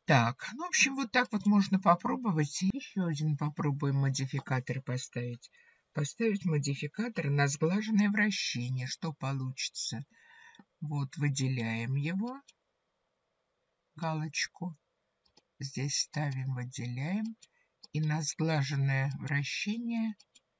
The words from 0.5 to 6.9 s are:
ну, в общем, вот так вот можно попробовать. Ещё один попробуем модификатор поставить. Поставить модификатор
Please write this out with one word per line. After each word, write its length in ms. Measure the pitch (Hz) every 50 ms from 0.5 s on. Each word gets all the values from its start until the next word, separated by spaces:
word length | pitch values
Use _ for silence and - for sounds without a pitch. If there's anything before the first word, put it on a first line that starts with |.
| 214
ну, 100 | 277 339
в 40 | 359
общем, 260 | - - - 277 269
вот 180 | 262 269 208 -
так 180 | 254 247 - 220
вот 120 | 202 -
можно 340 | 208 208 202 190 - 196 185
попробовать. 840 | 190 190 170 - - 240 269 262 247 214 160 156 151 147 - - 185
Ещё 420 | 190 226 277 - - - 196 180
один 320 | 170 151 143 151 156 151
попробуем 600 | - 156 151 147 - 151 147 139 143 143 139 135
модификатор 840 | 139 135 135 131 135 135 131 - 135 - - 135 131 - - 131 135
поставить. 680 | - - 127 127 - - - 123 123 123 120 123 - - _ - _ - _ _ _ _ _
Поставить 540 | 147 147 - - - 226 226 202 196 -
модификатор 840 | 175 156 147 139 135 139 - 151 143